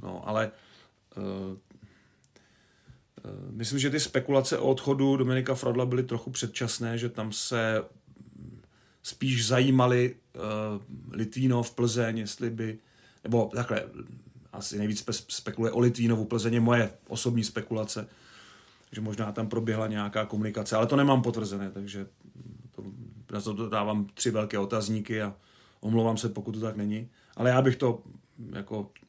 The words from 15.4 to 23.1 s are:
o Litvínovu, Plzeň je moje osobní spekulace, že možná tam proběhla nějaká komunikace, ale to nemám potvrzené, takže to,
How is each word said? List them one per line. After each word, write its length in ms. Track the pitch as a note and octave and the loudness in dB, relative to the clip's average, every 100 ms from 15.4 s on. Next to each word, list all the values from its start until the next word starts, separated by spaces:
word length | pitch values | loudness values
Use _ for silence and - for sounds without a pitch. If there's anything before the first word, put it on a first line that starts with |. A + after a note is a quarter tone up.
| - - A2+ | -6 -2 0
o 80 | A#2+ | 4
Litvínovu, 460 | B2 A#2+ A#2 A2 G#2+ | 4 4 2 2 2
Plzeň 280 | A#2 A2+ | 0 2
je 60 | A#2 | 4
moje 320 | A2+ A#2+ G#2 - - | 6 6 4 -2 -8
osobní 360 | A2+ A#2+ A#2 | -2 0 2
spekulace, 640 | A2 A2+ - A2 G#2 G#2+ G#2 - - - - - - _ _ | 0 -2 -4 -4 -4 -6 -8 -14 -20 -20 -20 -20 -20 _ _
že 100 | A2 | -8
možná 300 | A2 G#2 G#2 | -6 -4 -4
tam 160 | G#2 A2 | -4 -2
proběhla 400 | A2+ A2+ A2 A2 | -2 0 0 0
nějaká 380 | G#2+ G#2 G#2+ G#2+ | -2 -2 -2 -2
komunikace, 500 | G#2+ G#2+ G#2+ G#2 A2 | -2 -2 -2 0 2
ale 120 | A#2+ | 4
to 80 | C#3 | 6
nemám 260 | C#3 B2+ | 6 6
potvrzené, 500 | A#2+ A2+ G2+ G2 G2 | 4 0 -2 -4 -6
takže 360 | G2 G2+ G2+ G2 _ - - - - - - | -8 -10 -10 -10 _ -20 -20 -18 -18 -18 -16
to, 80 | G2+ B2 A2+ | -14 -14 -16